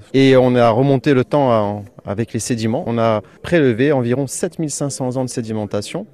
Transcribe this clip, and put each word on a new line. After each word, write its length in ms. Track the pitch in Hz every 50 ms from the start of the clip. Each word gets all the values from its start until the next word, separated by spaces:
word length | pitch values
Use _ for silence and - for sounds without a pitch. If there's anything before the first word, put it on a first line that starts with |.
| - - -
Et 240 | 135 135 135 131
on 180 | 127 127 127 123
a 140 | 123 117 117
remonté 440 | 107 123 139 139 139 127 - 151 139
le 120 | 127 120
temps 260 | - - 147 139 127
en, 320 | 117 110 104 101 104 104 101 - - - -
avec 260 | - 101 101 117 -
les 80 | - 113
sédiments. 460 | - - 127 110 113 110 117 151 180
On 100 | 117 117
a 240 | 117 113 113 110 104 - - - _ -
prélevé 480 | - 175 165 143 127 110 107 135 151
environ 340 | 147 131 120 117 123 135 143
sept 320 | 127 - - 196 170 -
mille 140 | - 160 143
cinq 180 | - - 143 143
cents 280 | - - 135 127 123
ans 80 | 135 127
de 40 | 123
sédimentation 800 | - 131 113 110 110 110 104 98 - 104 101 - - 170 208 -